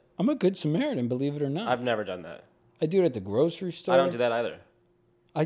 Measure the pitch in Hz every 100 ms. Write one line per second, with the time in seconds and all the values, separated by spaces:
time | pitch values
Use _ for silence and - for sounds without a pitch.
0 | _ - 214 302 180 190 151 165 294 202
1 | 120 127 143 147 143 151 226 123 123 110
2 | 98 90 82 60 - _ _ - 156 190
3 | 170 110 98 104 165 165 180 160 - 131
4 | - 120 120 117 113 - - _ _ _
5 | _ _ _ -